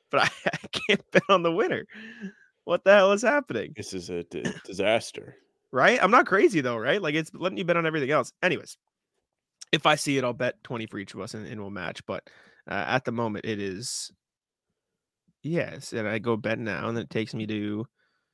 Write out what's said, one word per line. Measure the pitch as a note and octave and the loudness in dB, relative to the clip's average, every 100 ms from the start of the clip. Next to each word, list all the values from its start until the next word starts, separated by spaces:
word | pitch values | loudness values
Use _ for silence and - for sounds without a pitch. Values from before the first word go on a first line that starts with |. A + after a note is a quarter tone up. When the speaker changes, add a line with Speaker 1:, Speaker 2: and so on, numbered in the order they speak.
| _ | _
Speaker 1:
but | C#3 | 0
<laughs> | |
I, | - - - | 0 0 -4
I | - - | -4 -6
can't | - - G3 - | -4 0 0 2
bet | F#3 - | 4 6
on | F#3+ | 4
the | E3+ | 4
winner. | E3+ F4+ A2 - G#3+ A3 A#3 G3 - _ _ - | 0 0 -2 -6 -16 -18 -16 -16 -16 _ _ -4
What | F3 | 2
the | F#3+ | 6
hell | G3+ F#3+ | 8 8
is | G3+ | 4
happening? | A3+ D4 C4+ A#2+ D#2+ G#2+ | 2 0 0 -4 -6 -8
Speaker 2:
This | G2+ | -8
is | F#2 E2+ | -8 -6
a | F2 | -6
d-, | E2+ D#2+ C2 - - | -6 -6 -6 -8 -8
disaster. | F#2+ G2 A2+ - - A2+ - _ _ _ | -2 2 2 -2 -14 -16 -20 _ _ _
Speaker 1:
Right? | B2+ E3+ A#3+ | 2 4 4
I'm | F#3 | 6
not | B3 D4+ | 6 6
crazy | F#3+ D4+ E3+ | 4 4 4
though, | B2 A#2 | 0 0
right? | A#2+ G3+ | 0 0
Like, | D#3+ D3+ | 0 -2
it's | D#3 | -2
letting | - F3+ G3+ | -4 -4 -2
you | E3+ | 0
bet | E3+ | 0
on | D#3+ | 0
everything | D#3 C3 | 0 2
else. | D3 A#2+ - | 0 0 -2
Anyways, | F3+ B2 - - _ _ _ _ _ _ _ _ - | -2 -2 -6 -20 _ _ _ _ _ _ _ _ -4
if | D#3 E3 | 2 4
I | D3+ | 4
see | D3+ C3+ | 2 0
it, | |
I'll | B2 | 0
bet | A#2 B2 - | -2 -4 -4
twenty | - A#2+ A2 | -8 -8 -6
for | G#2+ | -8
each | G2 | -8
of | A2+ | -10
us | F#2 | -10
and, | A2 G2+ | -10 -10
and | G#2+ | -10
we'll | G2 | -10
match. | G2 F2 - - | -8 -8 -8 -8
But, | F#2+ - - - _ - | -8 -10 -20 -20 _ -6
uh, | F#2+ E2 | -4 0
at | B2+ B2+ | 0 0
the | |
moment, | A#2 A#2 G#2 - | -2 -2 -4 -6
it | G#2 | -4
is, | G2+ F#2 B2+ - - _ _ _ _ _ _ _ _ _ _ _ _ _ | -6 -6 -8 -8 -10 _ _ _ _ _ _ _ _ _ _ _ _ _
yes. | C#3+ E3 - - - | -4 -2 -4 -8 -8
And | A#2 G#2+ | -4 -2
I | A2 | -2
go | A#2 A2 | -2 -2
bet | G#2+ A2+ | -2 -4
now, | A2 F2+ A2 | -4 -4 -4
and | A#2 | -4
then | |
it | F#2+ | -4
takes | A2 A2 A2+ | -4 -4 -6
me | G#2+ | -4
to | G#2+ G#2 G#2 C3 _ _ _ _ | -4 -4 -4 -8 _ _ _ _